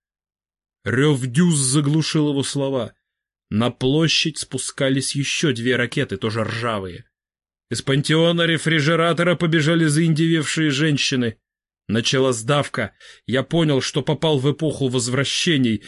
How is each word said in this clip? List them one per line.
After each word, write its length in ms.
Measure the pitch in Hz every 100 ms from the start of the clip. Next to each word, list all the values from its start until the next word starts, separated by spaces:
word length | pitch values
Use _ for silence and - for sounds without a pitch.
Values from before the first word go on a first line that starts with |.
| _ _ _ _ _ _ _ _ 101
Рев 340 | 117 151 139 127
дюз 300 | 123 175 151
заглушил 760 | 131 143 143 156 147 160 147
его 140 | 139
слова. 500 | 131 139 139 135 110 _ _ _ _ _ -
На 220 | 104 120
площадь 640 | - 127 147 160 - 165 -
спускались 800 | - 131 - - 135 135 131 139
еще 380 | 135 - 165
две 220 | 117 120 120
ракеты, 400 | 120 147 127 98
тоже 280 | 113 110
ржавые. 600 | 107 113 120 107 92 85 - _ _ _ _ _ -
Из 120 | 117
пантеона 640 | - 139 147 156 165 170
рефрижератора 920 | 170 160 160 160 143 165 165 156 175 165
побежали 500 | 170 165 147 170 160
заиндевевшие 880 | 147 165 147 165 165 135 - 156
женщины. 640 | 135 160 143 - 131 117 - _ _ _ _ -
Началась 540 | 110 113 139 135 117
давка. 520 | 113 143 135 - 104 _ - - -
Я 180 | 127
понял, 380 | 131 165 160 135
что 200 | - 156
попал 380 | 131 147 160 147
в 120 | 135
эпоху 360 | - 156 - 135
возвращений, 960 | 127 120 127 135 - - 147 123 107